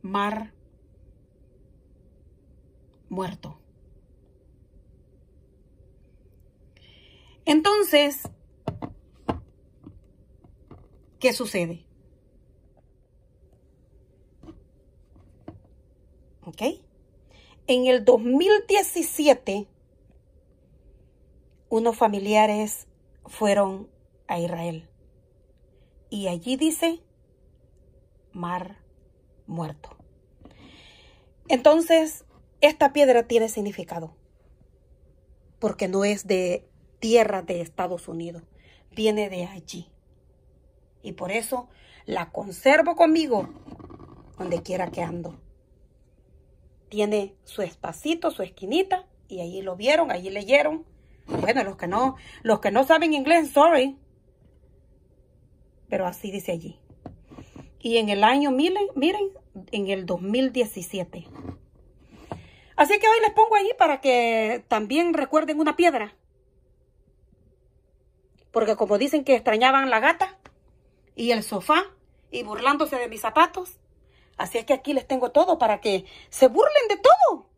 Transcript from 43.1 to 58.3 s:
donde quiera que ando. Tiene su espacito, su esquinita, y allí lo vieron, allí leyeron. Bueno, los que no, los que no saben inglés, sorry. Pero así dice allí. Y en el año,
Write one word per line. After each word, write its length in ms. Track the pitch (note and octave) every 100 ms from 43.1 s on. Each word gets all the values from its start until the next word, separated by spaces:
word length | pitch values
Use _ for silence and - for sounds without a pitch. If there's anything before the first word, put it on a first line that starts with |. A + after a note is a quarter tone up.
| D#4+ D4+ G#3+ F3+ - - - - - - - - -
donde 260 | F3+ E3+
quiera 260 | E3 F3+ F3+
que 120 | F3+
ando. 380 | D#3+ F3 E3 - - _ _ _ _ _ _ _ _ _ _ _ _ _ _
Tiene 480 | G#3 G#3 G#3+ G3 _
su 180 | - -
espacito, 720 | F#3 - - E3 D4 E4 E4+
su 100 | -
esquinita, 640 | F#3 _ F#3+ D4 F#4+ F#4 - _ _
y 120 | F#3
allí 220 | E3+ F#3+
lo 140 | F#3+ F3+
vieron, 340 | A#3 D#4 D#4
allí 180 | F3+ F#3
leyeron. 560 | G3 G3+ C#4 D4 D#4+ - - _ _ -
Bueno, 360 | - F#3+ C4
los 140 | G3 -
que 100 | F3
no, 300 | G3+ C4 C4 - -
los 160 | A3+ G#3+
que 140 | G3+
no 100 | G#3
saben 320 | C4+ D#4+ E4
inglés, 360 | D4 C4+ E4+ D4
sorry. 460 | C#4+ D#4 D#4 C4+ C4+ _ _ _ _ _ _ _ _ _ _ _ _ _ _ _ _ _ _ _
Pero 180 | G3 F3+
así 260 | - G#3
dice 180 | G3 F#3+
allí. 300 | E3+ E3 - _ - - - _ - - - - _
Y 200 | A#3 A3+
en 100 | G#3
el 160 | G3+
año, 260 | G#3+